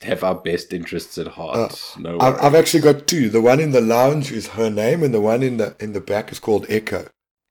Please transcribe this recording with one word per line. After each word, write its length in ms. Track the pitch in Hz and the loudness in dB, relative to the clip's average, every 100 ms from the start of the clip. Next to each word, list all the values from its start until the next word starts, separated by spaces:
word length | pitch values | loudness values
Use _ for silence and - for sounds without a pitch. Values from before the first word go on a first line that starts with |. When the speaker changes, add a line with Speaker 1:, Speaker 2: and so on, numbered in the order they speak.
Speaker 1:
have 220 | - 92 | -8 -4
our 100 | 92 | -2
best 380 | 90 90 87 - | -2 -4 -4 -4
interests 440 | 92 85 87 - - | -10 -8 -10 -10 -10
at 120 | 80 | -10
heart. 280 | - 82 - | -10 -8 -4
Speaker 2:
Uh, 440 | 107 - - - | -4 -6 -16 -12
Speaker 1:
No 180 | 82 85 | -8 0
Speaker 2:
I've, 160 | 131 | 2
I've 60 | 135 | 4
Speaker 1:
worries. 120 | 143 139 | 4 4
Speaker 2:
actually 240 | 117 160 | 4 4
got 260 | 147 135 - | 4 2 0
two. 240 | 170 113 | 0 2
The 100 | 110 | 4
one 200 | 117 139 | 4 4
in 100 | 156 | 4
the 100 | 131 | 2
lounge 520 | 113 117 131 151 139 | 4 4 4 2 -4
is 160 | 113 101 | -8 -10
her 200 | 107 113 | -4 -2
name, 360 | 104 110 170 | 0 0 0
and 100 | 151 | 0
the 60 | 113 | 2
one 240 | 107 117 | 2 2
in 140 | 131 117 | 0 -2
the, 180 | 104 - | -4 -6
in 140 | 107 | -10
the 80 | 101 | -8
back 320 | - 104 110 | -4 -6 -6
is 80 | - | -10
called 260 | - 101 - | -2 -2 0
Echo. 380 | 107 - 92 85 _ _ _ _ | -4 -4 -8 -10 _ _ _ _